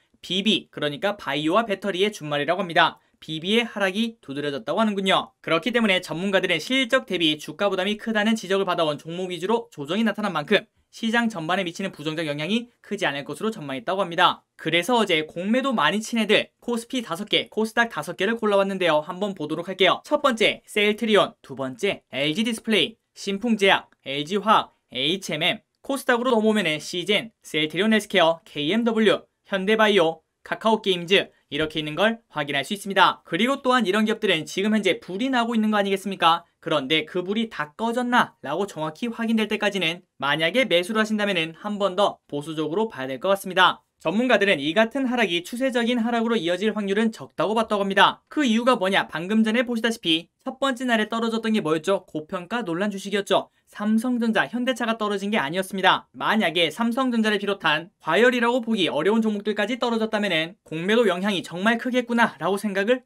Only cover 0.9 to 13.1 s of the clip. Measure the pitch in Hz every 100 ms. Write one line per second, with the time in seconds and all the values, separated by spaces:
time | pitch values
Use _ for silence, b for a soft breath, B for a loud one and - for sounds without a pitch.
0.9 | 143 202 208 135 147 156 202 220 190 202
1.9 | 175 208 - 151 147 143 180 185 165 156
2.9 | - b b - 160 180 226 233 208 190
3.9 | 196 226 - - 139 147 135 113 185 220
4.9 | 196 190 160 - _ - 165 240 233 220
5.9 | 185 - 160 196 185 180 165 - 262 254
6.9 | 262 254 175 160 151 - 151 202 185 196
7.9 | 208 226 214 214 226 180 196 185 170 156
8.9 | 147 160 170 185 175 - 233 - - 139
9.9 | 202 220 214 208 160 147 190 - _ _
10.9 | - 226 233 233 175 156 185 175 165 190
11.9 | - 151 156 156 147 160 226 233 B -
12.9 | 208 160